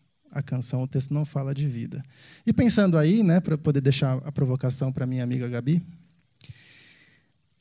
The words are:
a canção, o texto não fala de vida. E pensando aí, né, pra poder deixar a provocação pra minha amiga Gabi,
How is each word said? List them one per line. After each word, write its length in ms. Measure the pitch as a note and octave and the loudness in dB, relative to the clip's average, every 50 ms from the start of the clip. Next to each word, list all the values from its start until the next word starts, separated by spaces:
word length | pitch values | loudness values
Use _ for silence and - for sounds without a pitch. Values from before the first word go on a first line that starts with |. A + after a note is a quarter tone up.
| _ _ _ _ _ _ | _ _ _ _ _ _
a 120 | - C#3+ - | -10 -8 -6
canção, 400 | - C3 B2+ A#2 - - B2+ B2+ | -4 -6 -6 -4 -4 -4 -4 -4
o 40 | |
texto 240 | C3 - C3+ B2+ C3+ | -2 -4 -4 -4 -2
não 140 | D3 D3 D3+ | -4 -4 -4
fala 280 | C#3+ - C#3+ C3+ C3+ C#3 | -4 -6 -6 -6 -4 -4
de 140 | C3+ D3 | -4 -4
vida. 360 | C#3+ A#2+ A#2 A#2 - - D3 - - _ - - - - - _ | -4 -4 -6 -8 -8 -10 -12 -12 -14 _ -20 -20 -20 -20 -4 _
E 80 | A#3 A3 | 0 2
pensando 420 | - B3+ A#3 - G#3+ G3+ F#3 E3 | 4 4 4 4 4 4 4 4
aí, 280 | D#3+ D3+ D#3+ G3 A#3 G#3+ | 4 4 4 4 4 4
né, 160 | E3+ E3 F#3 | 4 4 4
pra 180 | F3 - D#3 | 2 0 -2
poder 240 | D3 - D#3 C#3 C#3 | 0 0 0 0 4
deixar 380 | C3 C#3 C3 - D3 C3 C3 C3 | 4 2 2 2 0 0 0 -4
a 120 | C3 D3 | -6 -6
provocação 600 | C#3 - C#3 B2+ B2+ C3 - B2+ C3 - D3 E3 C3+ | -4 -2 0 0 0 0 -2 -4 -2 -2 -4 -4 -2
pra 140 | - C3 | -4 -4
minha 160 | B2+ B2+ B2+ B2 | -2 -2 -2 -2
amiga 260 | A#2+ B2 B2+ B2 A#2+ | -2 -2 -4 -4 -4
Gabi, 320 | A#2+ A#2+ A#2+ C#3 E3 F3 - - - - _ _ _ _ _ _ _ _ - - - - _ - - - - - _ _ _ _ _ _ _ _ _ _ _ _ _ _ | -6 -4 0 0 0 0 0 -4 -12 -20 _ _ _ _ _ _ _ _ -20 -20 -20 -20 _ -20 -20 -20 -20 -20 _ _ _ _ _ _ _ _ _ _ _ _ _ _